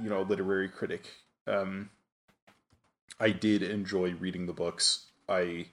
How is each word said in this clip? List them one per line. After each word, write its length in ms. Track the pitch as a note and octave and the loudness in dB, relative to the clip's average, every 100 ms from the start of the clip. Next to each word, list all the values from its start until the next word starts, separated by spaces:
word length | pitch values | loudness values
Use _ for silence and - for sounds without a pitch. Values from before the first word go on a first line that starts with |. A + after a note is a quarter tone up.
you 60 | A2 | -2
know, 120 | G2 | 0
a 20 | |
literary 440 | G2 G2 F#2+ G2 F#2+ | 2 2 2 2 0
critic. 400 | - G2 F2 - - _ _ - | -2 -4 -4 -8 -20 _ _ -2
Um, 440 | G#2 F#2+ G2 G#2 - _ _ _ _ _ _ _ _ _ _ - - | 0 0 -4 -10 -16 _ _ _ _ _ _ _ _ _ _ -20 0
I 100 | A2 | 2
did 320 | F#2 G#2+ G#2 | 4 4 4
enjoy 520 | F2+ G#2 F#2+ G2 F#2 | 2 -2 -2 0 0
reading 320 | F2+ F#2 F2+ F2+ | 0 -4 -4 -4
the 60 | |
books. 540 | E2+ F2 - - - - _ - | -4 -4 0 0 0 -6 _ -2
I, 380 | F#2+ F2 E2+ E2+ | 0 2 -2 -10